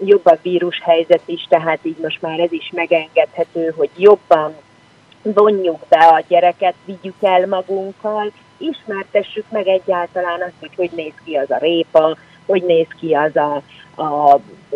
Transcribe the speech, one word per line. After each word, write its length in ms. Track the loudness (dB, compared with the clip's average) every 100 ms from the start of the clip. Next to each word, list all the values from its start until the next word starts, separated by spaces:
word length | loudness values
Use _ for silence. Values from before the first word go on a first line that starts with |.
| 2
jobb 200 | 2 4
a 120 | 2
vírus 400 | 2 -2 -4 -6
helyzet 400 | 0 0 2 0 0
is, 200 | -10 -2
tehát 300 | 0 0 -4
így 160 | -6 -8
most 200 | -10 -8
már 180 | -8 -4
ez 120 | -4
is 200 | -6 -10
megengedhető, 1000 | -8 -2 -2 -2 -2 -2 -4 -8 -6 -6 -4
hogy 120 | -6 2
jobban 580 | 4 4 4 0 0 -10 _ _ _ _ _ _
vonjuk 580 | -4 2 2 2 -2 -6 0
be 180 | 6 6
a 180 | 6 4
gyereket, 460 | 2 2 2 -4 -4 -14
vigyük 300 | -14 -14 -4
el 260 | 0 2 0
magunkkal, 840 | -4 -4 -6 -8 -10 -8 -6 -8 -10 _ -12
ismertessük 880 | -10 -10 -10 -10 -4 -4 -4 -12 -8
meg 180 | -6 -2
egyáltalán 760 | -2 0 -4 -4 -6 -6 -6
azt, 180 | -8 -12
hogy 120 | -18 -8
hogy 140 | -6 -6
néz 180 | -12 -14
ki 120 | -6 -6
az 160 | -4
a 60 | -2
répa, 600 | -2 -2 0 2 2 -4 _ _ -4
hogy 180 | -2
néz 240 | 0 0 -2 -6
ki 140 | -4
az 220 | -2 0 -2
a, 260 | -2 -4 -10 -20 -20 -10
a 380 | -6 0 4 4 2 -20 -14